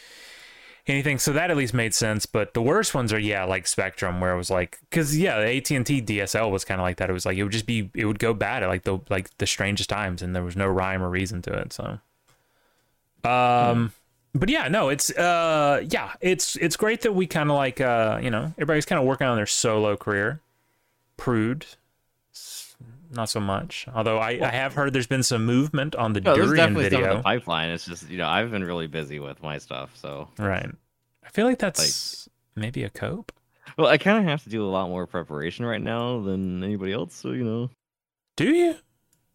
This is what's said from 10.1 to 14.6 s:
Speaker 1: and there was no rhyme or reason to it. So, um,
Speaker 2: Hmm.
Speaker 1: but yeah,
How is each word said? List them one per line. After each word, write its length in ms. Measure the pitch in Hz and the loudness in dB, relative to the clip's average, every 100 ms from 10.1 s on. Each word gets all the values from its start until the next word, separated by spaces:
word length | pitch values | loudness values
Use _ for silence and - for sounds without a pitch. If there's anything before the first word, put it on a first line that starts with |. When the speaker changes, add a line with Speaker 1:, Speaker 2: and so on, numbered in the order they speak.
| 90 | -4
Speaker 1:
and 120 | 90 | -4
there 100 | 90 | -4
was 100 | 90 90 | -4 0
no 120 | 98 | 0
rhyme 340 | 92 92 95 | 2 0 0
or 80 | 92 | -2
reason 320 | 90 95 90 | -2 -2 -4
to 100 | 87 | -6
it. 200 | 95 - | -6 -6
So, 260 | - - - - _ _ _ _ _ _ _ _ _ _ _ 120 | -8 -10 -10 -14 _ _ _ _ _ _ _ _ _ _ _ 0
um, 640 | 123 123 120 120 117 113 - _ _ _ | 4 4 6 4 2 0 -6 _ _ _
Speaker 2:
Hmm. 60 | 143 | -2
Speaker 1:
but 100 | 196 | 0
yeah, 200 | 311 | 0